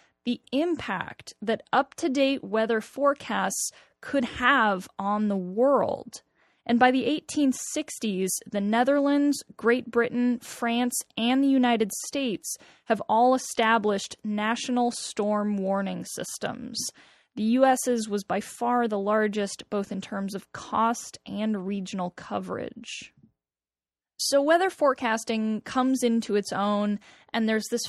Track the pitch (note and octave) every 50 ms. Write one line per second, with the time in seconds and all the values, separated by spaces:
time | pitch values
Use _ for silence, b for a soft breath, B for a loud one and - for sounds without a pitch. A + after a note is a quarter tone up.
0 | b b b b - A#3+ A#3+ - _ - - C4+ E4 F4+ D#4+ - - - G3 E3
1 | - - - - - - - - G#3 G#3 A3 - - - - B3+ C4+ - - -
2 | - E4 B3+ C#4+ C4+ C4+ C#4 - - G3 G3+ A3 A3 G#3+ A3+ A3 A3 - - C4+
3 | C#4 C#4+ D4 - - - G#3 G3 F#3+ G3 - - - - b b b b b b
4 | - - - C#4 A#3+ - - - B3+ B3 C#4+ C4 A3 G#3 G3 F#3 F#3 - _ -
5 | G3 G3+ G#3 G#3+ G#3+ G#3 G3+ F#3+ F3+ F3+ F#3 G#3+ B3 C#4 C#4 A3+ E3+ - - -
6 | - - - - _ _ _ _ _ _ _ _ - - A#3 A#3 B3+ B3+ B3+ C4
7 | - - D4+ D4+ - - - D4+ C#4+ C4 B3 - - - - D4+ D4 - - -
8 | - G#3+ F#3+ F3+ F#3+ F#3 - - - - - G3+ G3+ G#3 A3 A#3 B3 C4 C#4+ C#4+
9 | C#4 C#4+ C#4+ C#4+ C#4+ D4 C#4 - - - - - - A3+ A#3+ B3+ A#3+ A#3 - A#3+
10 | A#3 - - B3 B3 B3 A#3+ A#3 - - - - A#3+ A#3 A#3 A#3+ B3 B3 - -
11 | - _ - - A3+ A#3+ C4 C4+ C#4 C#4 C4+ C4 B3 A#3+ A#3 A3 A3+ F#3+ - -
12 | - - - C#4 C4+ A#3+ F#3 - - - - - b b b b b b A3+ G3
13 | - - G#3+ A3+ B3 B3+ B3+ B3+ - - - - A3+ A3 A3+ A3+ G#3 G#3+ G3+ G3
14 | - - - - - G#3+ G#3 G#3 G#3 A3 A#3+ A#3 - - B3 B3 A#3+ A#3+ - -
15 | - - - - G#3 G#3 G#3 G#3 G#3 G#3 G#3 G3 F#3+ F#3+ G3 G3 G3 F#3+ F3+ F3+
16 | F#3 - - - - - - - - - - - - - - - - - - b
17 | b b b b b b b - G#3+ A3 A#3 C4 C4 C4+ B3+ C4 - B3+ B3 A3+
18 | G#3+ A3 G3+ G#3 G3 - F3+ G3+ - - - - A#3+ A#3+ B3 B3 A#3 A3+ G#3+ G3
19 | G3 G#3 G#3+ A3 G#3+ G#3+ G3+ G#3+ G3+ G3 - - - - G#3+ G3+ G3+ - G3+ F#3+
20 | - - G#3 G3 G3 G3 - F#3+ - _ - - - - - - A3+ A3+ A#3 -
21 | - - - - - - G3 G3+ G#3+ A3 G#3+ G3 F3+ F#3+ G#3 G3 F#3 - - F#3+
22 | F3+ F3+ - - - - G3+ G3+ F#3 F3+ - - - - - - - - - -
23 | - - _ _ _ _ _ _ _ _ _ _ _ _ _ _ _ _ _ _
24 | _ _ _ - - - C4+ C#4 C#4+ D4+ E4 E4+ F#4 F#4+ - - D4+ C#4 B3+ -
25 | C4+ A#3 A3 A3+ - - A3+ A3 A3 A3 A3 G#3 - - - C4 B3+ C4 C4 B3
26 | B3 A#3+ A3+ A#3 A3 - G3+ G#3 G3 - - G3 G3+ G#3 G#3 G3+ G#3 G#3 G#3 G3+
27 | B B B B B B B A#3 A3 A3 A3 A3 G#3 - A#3 A#3 -